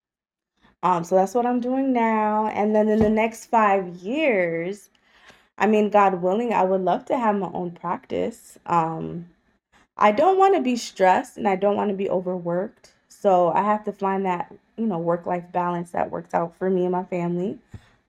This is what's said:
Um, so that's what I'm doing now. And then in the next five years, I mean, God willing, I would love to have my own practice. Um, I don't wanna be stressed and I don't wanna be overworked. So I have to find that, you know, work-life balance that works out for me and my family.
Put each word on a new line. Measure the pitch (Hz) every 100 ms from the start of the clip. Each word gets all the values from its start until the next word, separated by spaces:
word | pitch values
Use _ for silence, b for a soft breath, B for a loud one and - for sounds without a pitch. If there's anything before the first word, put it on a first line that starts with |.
| _ _ _ _ _ _ b b
Um, | 175 175 170
so | 190
that's | 196
what | 247 240
I'm | 247
doing | 240 262 269
now. | 247 226 220 214 214 214
And | - 214 214
then | 214
in | 214
the | 214
next | 214 226 220 -
five | 233 214 196 180 175
years, | 185 277 302 214 175 165 175 208 - _ b b b b b -
I | 208
mean, | 214 208
God | 208 196 185
willing, | 180 202 240
I | 185
would | 185 190
love | 180 214 -
to | 277
have | 226 202
my | 180
own | 175 175
practice. | 175 175 202 - 175 190 - - - -
Um, | 170 160 160 165 165 175 _ _ _ _ b b -
I | 214
don't | 214 339 381
wanna | 392 359
be | 247 240
stressed | - - 185 196 - -
and | 214
I | 185
don't | 202 202
wanna | 202
be | 196 196
overworked. | 185 180 185 170 175 214 _ - _ _
So | - 202 180 175
I | 156
have | 208 214 208
to |
find | 202 190 196 190
that, | 175 - - _ -
you | 226
know, | 170
work-life | 170 175 175 180 175
balance | 180 175 175 175
that | - 170
works | 170 175
out | 175 170 -
for | 185
me | 185
and | 180
my | 180 185
family. | 180 175 175 185 - b b b b